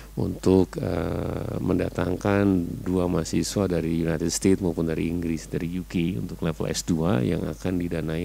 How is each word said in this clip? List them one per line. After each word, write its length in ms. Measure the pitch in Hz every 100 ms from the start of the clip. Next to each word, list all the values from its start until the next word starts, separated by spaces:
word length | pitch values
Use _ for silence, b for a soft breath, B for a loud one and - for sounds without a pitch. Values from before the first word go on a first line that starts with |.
| B -
Untuk, 640 | 90 92 95 95 90 -
eh, 800 | 95 87 85 87 85 - - -
mendatangkan 880 | 95 90 87 87 90 87 104 101 101 92 85 -
dua 280 | 92 92 90
mahasiswa 560 | 85 80 87 85 104 95
dari 320 | 85 80 82
United 320 | 82 78 85
States 320 | - 98 92
maupun 240 | 92 82 82
dari 240 | 80 85
Inggris, 400 | 85 82 80 -
dari 160 | 78 85 90
U 80 |
K 320 | 87 92 85 107
untuk 240 | 95 92
level 320 | 85 80 -
S 160 | - -
dua 320 | 82 82 117
yang 240 | 107 82
akan 400 | 80 80 92 90
didanai 400 | 87 85 78 80